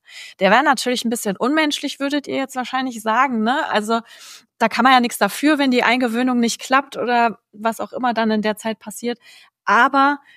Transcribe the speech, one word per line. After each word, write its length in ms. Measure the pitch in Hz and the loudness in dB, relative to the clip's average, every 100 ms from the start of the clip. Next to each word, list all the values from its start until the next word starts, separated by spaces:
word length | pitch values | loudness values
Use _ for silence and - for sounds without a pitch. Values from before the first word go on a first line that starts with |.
| _ - - - | _ -20 -20 -2
Der 100 | 190 | 2
wäre 140 | 226 | 4
natürlich 400 | 302 233 247 247 | 4 0 -2 -4
ein 60 | 226 | -4
bisschen 260 | 240 214 185 | -4 -4 -4
unmenschlich, 640 | 240 311 311 285 285 - | -2 0 0 -2 -8 -6
würdet 260 | 277 285 - | -4 -4 -4
ihr 80 | 262 | -6
jetzt 180 | 269 262 | -4 -8
wahrscheinlich 460 | 240 262 262 226 | -6 -6 -6 -6
sagen, 420 | 220 226 277 226 | -2 0 0 0
ne? 260 | 220 269 - | 0 -2 -2
Also 300 | 214 208 233 - - - - _ _ | -2 0 -4 -4 -18 -20 -20 _ _
da 100 | 226 | -2
kann 140 | - | 2
man 100 | 254 | 6
ja 80 | 254 | 6
nichts 160 | 240 - | 4 0
dafür, 400 | 202 - 285 294 | -2 0 2 2
wenn 140 | 277 | 2
die 120 | 247 | 2
Eingewöhnung 560 | 220 247 247 226 254 240 | 2 2 0 0 0 2
nicht 220 | 233 - | 0 -2
klappt 340 | - 254 269 - | 0 0 0 -6
oder 440 | 233 240 233 - _ | -2 2 0 -2 _
was 300 | 208 226 226 | -6 -6 -4
auch 100 | 208 | -8
immer 220 | - 247 | -4 -2
dann 180 | 220 220 | 0 0
in 100 | 220 | 0
der 140 | 214 208 | -2 -4
Zeit 240 | 226 220 | -6 -8
passiert. 400 | 214 - 240 240 - - _ _ - | -12 -10 -8 -8 -14 -20 _ _ 0
Aber 500 | 214 262 277 277 285 - | 4 4 4 2 0 -8